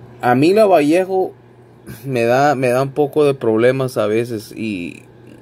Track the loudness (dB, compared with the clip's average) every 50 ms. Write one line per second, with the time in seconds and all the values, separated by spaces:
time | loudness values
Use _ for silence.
0 | -20 -20 -12 -4 0 0 2 4 4 4 4 4 4 4 4 4 4 2 2 0
1 | 0 -2 -2 -2 -4 -4 -6 -14 -20 -20 -20 -20 -20 -20 -20 -20 -20 -20 -20 -14
2 | -10 -6 -2 -2 0 2 2 2 2 2 0 0 0 0 0 0 -2 -2 -2 -2
3 | -2 0 0 0 2 2 0 0 -2 0 0 2 2 2 2 0 -2 -4 -4 -4
4 | -2 0 0 -2 -2 -4 -8 -10 -12 -12 -12 -10 -8 -6 -6 -6 -8 -10 -12 -14
5 | -20 -20 -20 -20 -20 -20 -20 -20